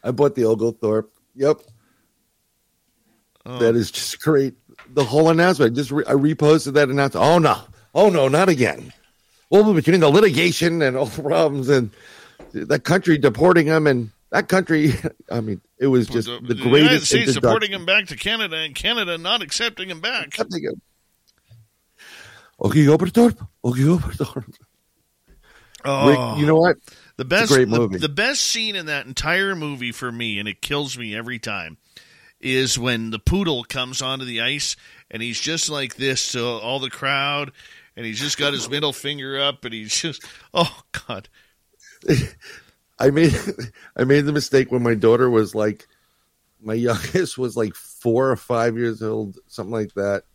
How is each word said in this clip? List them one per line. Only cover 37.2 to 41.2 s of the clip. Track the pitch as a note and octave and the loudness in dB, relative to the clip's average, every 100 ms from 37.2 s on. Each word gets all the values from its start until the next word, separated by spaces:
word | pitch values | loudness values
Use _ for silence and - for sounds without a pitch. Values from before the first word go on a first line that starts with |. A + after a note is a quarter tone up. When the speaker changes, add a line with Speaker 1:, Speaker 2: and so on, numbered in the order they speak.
| C#3 C#3+ C#3+ - - - _ - | -2 -4 -8 -14 -20 -20 _ -14
Speaker 2:
and | A#2 | -10
he's | G#2+ | -8
just | C#3+ C#3 | -6 -4
got | C#3+ | -4
his | C#3 A#2 | -4 -6
middle | C#3 D3+ | -4 -4
finger | C3+ C#3+ C#3+ C3+ C3+ | -6 -10 -10 -10 -4
up, | C#3 C3 | -4 -6
and | B2 | -12
he's | A2+ G#2+ - | -12 -8 -6
just, | E3 - - - _ | -6 -10 -18 -20 _
oh | - E3+ - _ - - | -2 -2 -4 _ -14 -10
God. | G#2 | -12